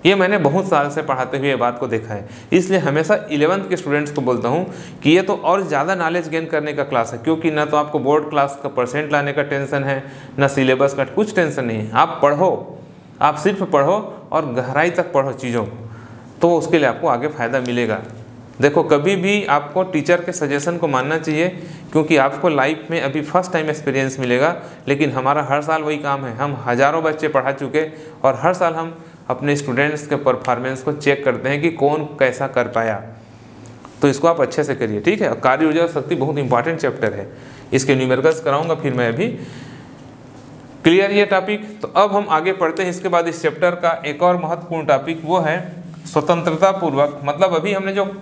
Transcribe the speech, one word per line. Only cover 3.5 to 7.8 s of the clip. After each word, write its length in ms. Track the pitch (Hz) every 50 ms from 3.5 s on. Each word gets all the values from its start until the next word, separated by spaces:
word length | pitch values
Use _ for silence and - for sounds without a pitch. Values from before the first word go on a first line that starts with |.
| 185 196 190 -
के 80 | 180
students 360 | 170 - 151 143 147 147 143 147
को 80 | -
बोलता 280 | 131 120 123 117 110 120
हूँ 180 | 127 165 185 185 - - - - - - -
कि 80 | 139
ये 120 | 156 180 190
तो 120 | 190 208
और 280 | - - 147 175 196 196
ज़्यादा 320 | 160 151 139 143 170 190
knowledge 340 | 180 170 160 165 180 165 160
gain 180 | 151 160 160
करने 260 | 156 165 156 147 151 147
का 120 | 143 143
क्लास 280 | 139 135 123 117 113 -
है, 60 | 117
क्योंकि 320 | - 160 160 160 160 165
ना 140 | 156 151 151
तो 120 | 147 151
आपको 220 | 151